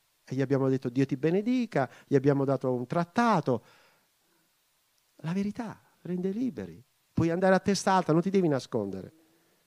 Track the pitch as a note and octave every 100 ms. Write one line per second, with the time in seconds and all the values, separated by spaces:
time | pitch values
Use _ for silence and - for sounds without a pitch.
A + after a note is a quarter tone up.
0 | _ _ - B2+ C3 C3+ C3+ C3 C3 B2
1 | C3 C#3 D#3+ F#3 G#3+ B3+ A3+ D3+ B2+ -
2 | - C#3 C#3 C#3 C3+ C3 C3 B2 B2 F3
3 | E3+ - A#3+ F#3+ D3 A#2 - _ _ _
4 | _ _ _ _ _ _ _ _ _ _
5 | _ _ D3+ F#3 G3+ G3+ A3 - _ _
6 | E3 F3+ F#3+ G3+ B3+ B2+ F2+ E2 - _
7 | _ - E3 F3 F#3+ F#3 - F#3+ - F#3+
8 | E3 D#3+ F#3+ G3 E3+ C3+ - A#2+ G2 F#2+
9 | - - _ _ _ _